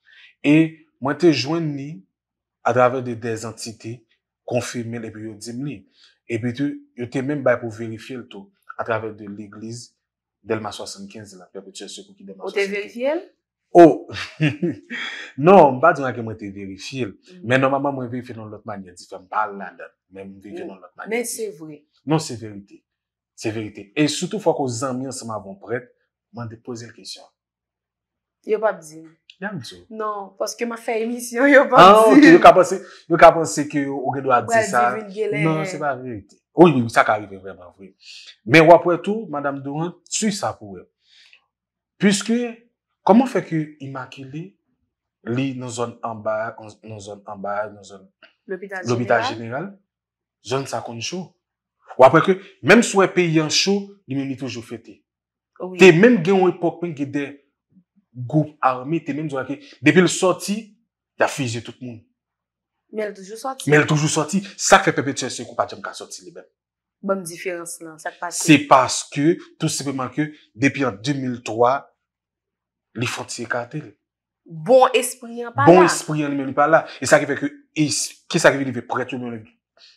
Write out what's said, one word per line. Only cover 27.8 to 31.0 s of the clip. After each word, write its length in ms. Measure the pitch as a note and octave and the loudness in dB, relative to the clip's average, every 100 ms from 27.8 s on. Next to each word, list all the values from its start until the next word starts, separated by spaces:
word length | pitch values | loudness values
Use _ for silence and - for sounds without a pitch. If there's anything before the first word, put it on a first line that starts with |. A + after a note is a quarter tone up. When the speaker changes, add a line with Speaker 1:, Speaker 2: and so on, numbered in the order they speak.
| _ _ _ _ _ _ - | _ _ _ _ _ _ -6
Speaker 2:
non, 40 | |
yo 60 | G#3 | -2
pa 140 | G#3+ | -2
bzi. 300 | F3+ D#3+ D#3+ D#3+ _ _ _ | -4 -12 -20 -20 _ _ _
Yan 140 | G3 F#3 | -12 -10
mso? 160 | A#2 B2 - | -14 -18 -16
Non, 440 | A3 G#3+ G#3 G3 - | -10 -8 -8 -12 -8
poske 260 | G#3+ - A#3 | -8 -6 -8
mwa 120 | A3+ | -8
fè 240 | - A3+ | -6 -4